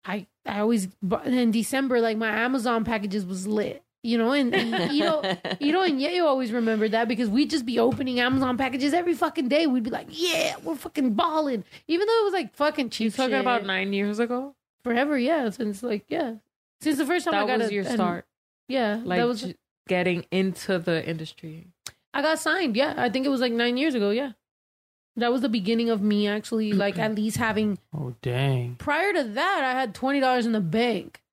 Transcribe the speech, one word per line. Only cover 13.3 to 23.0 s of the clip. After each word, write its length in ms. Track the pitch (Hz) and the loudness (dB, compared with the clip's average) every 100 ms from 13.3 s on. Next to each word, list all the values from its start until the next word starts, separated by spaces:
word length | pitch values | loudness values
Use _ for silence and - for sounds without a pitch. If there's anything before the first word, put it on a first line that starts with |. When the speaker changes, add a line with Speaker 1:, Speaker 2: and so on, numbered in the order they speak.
Speaker 1:
shit. 60 | 262 | 2
Speaker 3:
about 240 | 254 240 | 2 0
nine 280 | 196 190 196 | 0 -2 -2
years 260 | 196 202 208 | 0 -2 -2
ago? 380 | 233 247 277 - _ _ | -2 -4 -6 -14 _ _
Speaker 1:
Forever, 340 | 247 233 285 285 | -2 0 2 2
yeah. 320 | 240 330 233 | 2 2 0
Since, 340 | - 214 196 | -2 -4 -4
like, 200 | 240 208 - | -4 -4 -4
yeah. 260 | 320 269 226 _ _ _ _ | -4 -4 -6 _ _ _ _
Since 180 | 302 277 | -2 0
the 80 | 285 | 2
first 180 | 349 339 | 0 2
time 60 | |
Speaker 3:
That 100 | - | 0
Speaker 1:
I 20 | 214 | 2
got 120 | 247 | 0
Speaker 3:
was 100 | 226 | 0
Speaker 1:
a, 40 | |
Speaker 3:
your 100 | 202 185 | -2 0
Speaker 1:
an 80 | |
Speaker 3:
start? 320 | 233 180 175 - _ _ _ - | 0 0 -2 -10 _ _ _ -4
Speaker 1:
Yeah, 340 | 262 220 214 | 0 0 -2
Speaker 3:
Like, 140 | 233 180 | 0 0
Speaker 1:
that 80 | 240 | 2
was 140 | 226 | 0
Speaker 3:
j-, 120 | 202 - _ _ - | -8 -12 _ _ -2
getting 400 | 180 180 175 - | 0 2 0 -2
into 480 | 185 190 180 - 185 | 0 0 -2 -2 -2
the 280 | 170 165 - | 0 -2 -2
industry? 600 | 160 156 - 160 160 175 _ - _ _ | -6 -8 -14 -16 -16 -20 _ -16 _ _
Speaker 1:
I 100 | 285 | 0
got 180 | 294 320 | 0 0
signed, 340 | 320 349 320 214 | 0 0 0 2
yeah. 180 | 294 | 0
I 120 | - | 2